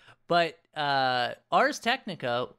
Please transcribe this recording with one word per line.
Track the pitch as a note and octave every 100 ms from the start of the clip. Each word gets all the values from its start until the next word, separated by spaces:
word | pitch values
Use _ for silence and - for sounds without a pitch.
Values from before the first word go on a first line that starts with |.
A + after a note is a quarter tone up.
| - _ -
But, | E3+ E3 - _ -
uh, | C#3+ C#3 C3 B2+ A#2+ A2+ _
Ars | F3+ C4 -
Technica | A3+ B3+ A3+ D#3+ B2+ A#2+ B2+